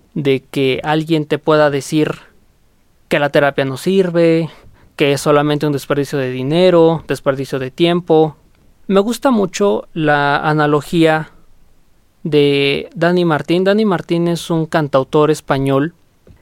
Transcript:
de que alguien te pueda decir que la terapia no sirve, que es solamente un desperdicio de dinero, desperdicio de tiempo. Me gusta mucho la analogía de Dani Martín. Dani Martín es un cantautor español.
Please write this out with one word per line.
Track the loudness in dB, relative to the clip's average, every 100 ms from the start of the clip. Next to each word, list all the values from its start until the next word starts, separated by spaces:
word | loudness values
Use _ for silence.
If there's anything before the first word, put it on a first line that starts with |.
| _ -4
de | -2 -2
que | -4 -2 -2 -2
alguien | -2 -2 0 -2 -2
te | -4
pueda | 0 2 2
decir | 0 -2 -2 -2 -4 -14 _ _ _ _ _ _ _ _
que | -2
la | 0
terapia | 2 2 0
no | -4 -4
sirve, | -2 0 0 2 2 2 -2 -10 -20 -20 _ -2
que | 0
es | 0
solamente | 2 2 2 0 -2
un |
desperdicio | -4 -4 -4 -2 -4
de | -6
dinero, | -6 -2 2 4 4 4 2 -4
desperdicio | -4 -2 -4 -4 -6
de | -8
tiempo. | -2 0 0 2 2 2 -2 _ _ _ _ -2
Me | 0
gusta | 0 -2 0
mucho | 0 -2 -2 -2 -2 -6
la | -4 0 2 0 0
analogía | 0 0 2 0 -2 2 2 2 -4 -14 -20 -20 -20 _ _ _ _ _
de | -2 2 2 2 0 -2 -6
Dani | -2 0 2 0
Martín. | 0 0 0
Dani | 0 0 0
Martín | -2 -2 -2 -2
es | -4 -4
un | -4 -2
cantautor | -2 0 0 0 2 2
español. | 0 -2 -2 0 0 -2 -6 _ _ _ -20